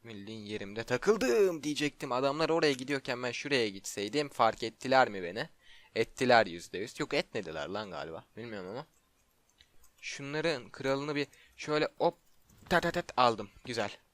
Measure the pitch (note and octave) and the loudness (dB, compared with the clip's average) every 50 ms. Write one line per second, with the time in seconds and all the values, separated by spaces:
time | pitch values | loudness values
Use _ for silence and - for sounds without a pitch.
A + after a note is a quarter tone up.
0 | _ A#2 A2+ G2+ G2+ G2+ A2 A2 G#2 G2+ G#2+ G#2 G#2 G2 G2+ A2 A2+ - B2 B2 | _ -14 -14 -14 -12 -12 -12 -12 -10 -8 -8 -8 -8 -8 -8 -8 -4 -2 -2 0
1 | - F#3+ G#3+ G#3+ - - A#3+ A3+ G3+ F#3+ E3+ D#3 C#3 D3+ D3 C3+ D3+ D3 - - | 4 4 4 4 4 2 4 4 4 4 2 -2 -4 -4 -2 0 -2 -2 -2 -4
2 | - C#3 B2 B2 C3+ C#3 C#3 D#3 E3 D3+ D#3+ E3 D#3+ D3+ C#3 B2+ C3 B2+ C#3+ C3+ | -6 -2 -2 0 2 0 2 2 0 2 2 4 4 2 2 0 -2 -4 -4 -4
3 | - - B2+ A#2+ B2+ B2 A#2 - - - C#3+ C3 A#2 G#2+ F#2+ G2 - - - - | -2 -4 -6 -4 -4 -6 -6 -6 -4 0 2 2 2 2 -2 -6 -10 -10 -6 -6
4 | G2+ G#2 A2 D3 D3 C#3 - - A#2+ A2+ A2 - - A2+ A2+ _ - C3 C3 C3 | -6 -2 -2 -2 -4 -4 2 4 4 4 4 2 -6 -6 -6 _ -2 4 6 6
5 | B2+ A#2 G#2 G2 F2+ E2+ F2+ A2 D3+ E3+ - _ _ - - - - - _ - | 6 6 2 -6 -6 -6 -6 -6 -8 -8 -10 _ _ -20 -20 -20 -20 -6 _ -2
6 | A2+ - - - C3 B2 B2 A#2 G#2+ F#2+ E2 E2+ - - - F2+ G2+ B2 - - | -2 -2 0 -2 4 6 8 8 6 4 0 -10 -12 -8 -8 -8 -8 -8 -6 -8
7 | D3+ - - C#3+ - _ _ A#2+ F#2+ E2 D#2 D#2+ D2 E2 F#2+ G#2 G#2+ - - - | -6 -2 -2 -2 -2 _ _ -8 -6 -6 -6 -6 -6 -6 -6 -8 -8 -8 -10 -10
8 | - D#2+ D#2+ - - _ _ G#2 A2+ A#2+ A2 G2+ F#2 F2+ G#2 B2+ D#3 _ _ _ | -10 -10 -10 -14 -14 _ _ -14 -12 -10 -10 -10 -10 -10 -10 -12 -12 _ _ _
9 | _ _ _ _ _ _ _ _ _ _ _ _ - _ _ - - - _ _ | _ _ _ _ _ _ _ _ _ _ _ _ -20 _ _ -20 -20 -20 _ _
10 | - - - - C#3 C#3 C#3+ D#3 D#3 E3 D#3 B2 A#2+ - - - - C3+ C3+ C3+ | -12 -12 -10 -10 -10 -6 -6 -2 0 0 -2 -2 -6 -12 -14 -4 -2 0 0 0
11 | C#3 D3+ D3 C#3+ C#3 - - - - _ _ - - - D3+ D3+ D3+ - _ _ | 0 -2 -2 -2 -4 -4 -6 -20 -20 _ _ -14 -6 -2 0 0 0 0 _ _
12 | - E3+ - _ _ _ _ _ _ _ - - - - F#3 E3+ E3 E3+ E3 F3 | 0 0 0 _ _ _ _ _ _ _ -20 -20 -2 2 2 4 4 2 -2 -2
13 | E3+ - - - B2+ B2 A2+ G#2 G#2+ - _ - _ - B2 A#2 G#2+ G2+ - - | -6 -4 2 4 6 6 4 2 -6 -14 _ -18 _ -8 -4 -2 -2 -4 -4 -12
14 | _ _ | _ _